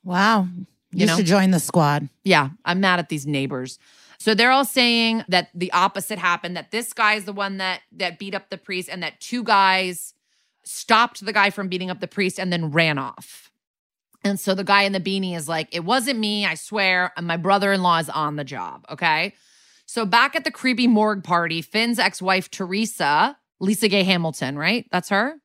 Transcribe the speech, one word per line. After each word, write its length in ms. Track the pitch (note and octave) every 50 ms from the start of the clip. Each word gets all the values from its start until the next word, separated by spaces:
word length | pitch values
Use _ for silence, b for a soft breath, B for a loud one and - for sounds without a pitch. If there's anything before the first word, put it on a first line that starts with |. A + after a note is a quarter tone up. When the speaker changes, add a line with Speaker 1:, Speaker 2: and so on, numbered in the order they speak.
| _
Speaker 1:
Wow. 440 | F3+ F3+ F3+ G3 A3 A3+ G#3 F#3 F3+
Speaker 2:
You 140 | F3+ F3+ F#3 _ _ _ _ _ - F3+
Speaker 1:
You 40 | G3+
Speaker 2:
know? 100 | G#3+ E3
Speaker 1:
should 80 | G3 G3+
join 260 | E3 F#3+ G3+ F#3+ F#3+
the 80 | F#3 D#3+
squad. 500 | - - - F3 D3+ C#3+ D3 D3 D3+ C#3 _ _ _
Speaker 2:
Yeah, 260 | G3 F3 D3+ C#3 C3+ E3+ _ _
I'm 140 | - F3 F#3
mad 200 | G3 F#3+ F3+ F3
at 100 | E3 _
these 160 | D#3+ D3 C3+
neighbors. 540 | D3+ D3 C#3 C3+ C3 C#3+ B2+ B2+ B2+ - b b b b b b b b b
So 140 | - G#3+ A3
they're 180 | G3+ A#3 B3
all 140 | C4 C4+ C#4
saying 580 | - - C4+ A#3+ A#3+ A#3 A#3 A3+ A3+ A3+ A3+ G#3
that 220 | - F#3 F3+ E3+ - _
the 180 | F3 F3+ F3+ -
opposite 460 | F3 F#3 G3 - G3+ F#3+ - G#3+ F#3
happened, 360 | F3 F3+ F3 E3 - F3 F3+
that 160 | E3+ - _
this 220 | - A3+ A#3 - -
guy 220 | - A3+ G#3 G#3+
is 100 | G#3+ G3
the 80 | G#3 G3+
one 240 | G3+ G3 G3 G3
that, 240 | F#3+ F#3+ F#3 F3+ - _ _ _
that 260 | E3 F#3 F3 E3+ _
beat 140 | G3 G3 F#3
up 140 | G3 - _
the 80 | G3
priest 320 | F3+ _ - F#3+ F3+ F3 -
and 120 | D#3+ F#3 E3+
that 160 | D#3 - _
two 240 | - - A#3+ B3 A3
guys 720 | A3+ G#3+ G3 G3 F#3+ F#3+ F#3+ F#3+ F3+ F3+ - - - _ _ _ _ _ _ _ _ _ _ _
stopped 600 | - - - - - A3+ A3 A#3 A#3+ - - G3+
the 80 | G#3+ G#3
guy 160 | G#3 G3 G3+
from 180 | G3 G3+ G3
beating 220 | F#3+ F3+ F3+ F#3 F3+
up 100 | F3+ -
the 80 | F#3
priest 320 | F3 - G3 G3 F#3 - -
and 140 | F#3+ F#3 F3
then 180 | E3+ E3 D#3
ran 260 | C#3+ E3 E3 D#3+ D3+
off. 520 | C#3 C3+ B2 - - - - - - - _ _ _ _ _ _ _ _ _ _ _ _ _ _ _ -
And 160 | G3+ G3 F#3+
so 160 | - G3 F#3+
the 80 | F#3+ G3
guy 200 | F3+ G3+ G3+ G3+
in 100 | G3 G3
the 80 | F#3+
beanie 340 | D#3+ F#3+ F#3+ G3 F#3+ F#3 F3
is 140 | E3 D3 D3
like, 180 | D#3+ D#3 D#3+ _ -
"It 100 | E3+ E3+
wasn't 340 | F3+ A#3+ C4 A3 C#4 C4+ A3
me, 260 | A3 G#3 G#3 G#3 G3+
I 80 | F3+ D#3+
swear, 560 | - - - G#3+ G#3+ G3 F#3+ F#3 F3+ F3+ F3+ -
and 100 | F3+ E3+
my 80 | E3+ E3
brother-in-law 640 | F3 E3 G3 G3 G3+ G3 G3 G3 F#3+ F#3 F3+ E3+
is 120 | E3 D#3+ C#3+
on 280 | - D3+ D3+ D3+ D3
the 80 | D3 C#3+
job," 400 | C3 C#3 A2 F2+ E2+ C2 - _ -
okay? 440 | D3 - F3 E3 D#3 D#3 E3+ G3 b b b b b b b b b b b
So 200 | - - A#3 A3+
back 320 | F#3+ A3+ A#3 B3+ C#4 -
at 80 | D#4+ -
the 60 | D#4
creepy 360 | - - - B3+ B3 G#3 B3
morgue 380 | A#3 A3+ G#3 G#3+ G#3+ G#3 G3 D#3+
party, 360 | D#3 F3 E3+ E3+ E3 E3 E3
Finn's 380 | D#3 _ - G#3+ A3+ A#3+ A#3+ A3+
ex-wife, 500 | A#3+ G3 - - F#3 F#3 F#3+ F#3 F#3 -
Teresa, 840 | - - G3 E3 F#3 G3+ A3+ G#3 - - E3 C#3+ D3 D#3 G3 C4 D4 _ _ _ _ _
Lisa 300 | - F#3+ G#3+ - A#3 G#3
Gay 140 | F#3+ G3+ F#3
Hamilton, 540 | F#3+ F#3+ E3+ E3+ D#3+ C#3+ - C#3+ C3 C#3+
right? 280 | D3 D#3 F3 A3+ A#3+ - _ -
That's 160 | F3+ F3 -
her? 260 | G3+ G3 A3+ C#4 D#4+ D4